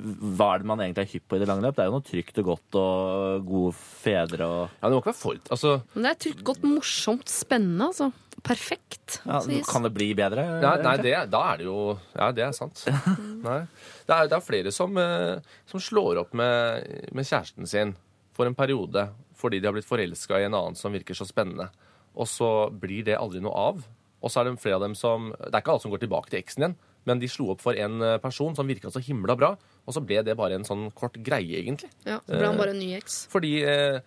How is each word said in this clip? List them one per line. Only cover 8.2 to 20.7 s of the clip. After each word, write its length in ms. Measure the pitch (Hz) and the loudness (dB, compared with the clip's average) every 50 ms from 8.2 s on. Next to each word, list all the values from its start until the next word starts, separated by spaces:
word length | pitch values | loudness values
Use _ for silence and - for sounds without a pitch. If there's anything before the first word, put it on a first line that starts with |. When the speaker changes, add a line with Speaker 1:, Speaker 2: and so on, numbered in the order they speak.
| - - - - - | -16 -20 -18 -8 -2
Speaker 3:
Perfekt, 800 | - 240 - - - 349 - _ - - - _ - - - - | -2 -2 -2 -2 -6 -8 -8 _ -16 -16 -16 _ -10 -10 -8 -4
Speaker 1:
Ja, 140 | - 143 143 | -2 -2 0
Speaker 3:
sies. 280 | 120 127 - 143 143 - | 0 0 -2 -2 0 0
Speaker 1:
kan 140 | - 127 117 | 0 2 2
det 80 | 113 107 | 2 0
bli 140 | 101 104 104 107 | 0 0 0 2
bedre, 280 | 95 101 98 104 123 151 | 2 2 2 2 0 -2
Speaker 2:
Nei, 180 | 175 165 165 | -2 0 2
nei, 160 | 139 139 135 143 151 127 131 | 4 4 4 6 4 4 4
Speaker 1:
egentlig? 60 | 143 - | 4 4
Speaker 2:
det, 260 | 123 131 180 151 104 | 4 2 2 2 2
da 100 | 98 113 160 180 - | 2 4 4 4 2
er 40 | 80 | 0
det 80 | 85 | -2
jo, 320 | 92 95 104 104 104 104 95 - - - | -4 -2 0 0 0 -2 -4 -6 -8 -2
ja, 140 | - - 113 127 | 0 2 2 2
det 100 | 113 117 | 2 -2
er 100 | 139 143 | -2 -2
sant. 300 | - 127 156 - - - - 143 139 - 175 190 | -6 -8 -10 -10 -4 0 0 0 2 4 2 2
Speaker 1:
<laughs> 340 | - 208 208 214 226 233 | 2 0 -8 -10 -6 -4
Speaker 2:
Nei. 120 | 117 127 147 170 165 - - - - - - - | -2 -2 -2 -4 -6 -12 -18 -20 -20 -20 -8 0
Det 80 | - 160 | 4 6
er, 100 | 165 156 | 6 6
det 60 | - 156 | 6 4
er 60 | 175 - | 0 0
flere 300 | - - 98 90 - - | 2 0 0 0 0 0
som, 240 | - 180 185 202 185 | 0 0 0 2 2
eh, 380 | 175 175 175 175 180 170 185 170 151 - - - _ | 2 2 2 0 0 0 -2 -4 -6 -12 -20 -20 _
som 120 | - - 190 | -10 -8 -8
slår 380 | - - 220 214 - 95 87 87 - | -6 2 2 4 4 4 2 2 0
opp 80 | - - | -2 0
med, 540 | 117 120 123 120 120 117 117 113 - - - - - - - - | 2 2 4 4 4 2 2 0 -2 -6 -8 -10 -12 -10 -8 -6
med 120 | 131 139 | -6 -4
kjæresten 440 | - 156 123 107 - - - 92 87 | 0 0 -2 -2 -4 -12 -12 -8 -2
sin 240 | - 104 104 104 95 - _ _ _ _ _ _ _ | 0 0 0 0 -2 -8 _ _ _ _ _ _ _
for 140 | - 123 123 | 0 0 2
en 60 | 123 | 2
periode, 480 | - 135 135 139 120 92 85 - 98 101 101 101 117 - _ _ | 0 0 0 2 0 -2 0 0 0 0 0 -4 -14 -20 _ _
fordi 240 | - - 120 104 95 | -6 -4 -2 -2 0
de 80 | 95 104 | 0 0
har 80 | 101 | 0
blitt 100 | 107 104 | -2 -4
forelsket 540 | - 123 117 101 87 85 - - - 101 95 | -2 -2 -2 -2 -2 -4 -8 -4 0 2 2
i 60 | 101 101 | 2 2
en 80 | 107 101 | 0 0
annen 160 | 85 85 | -2 -2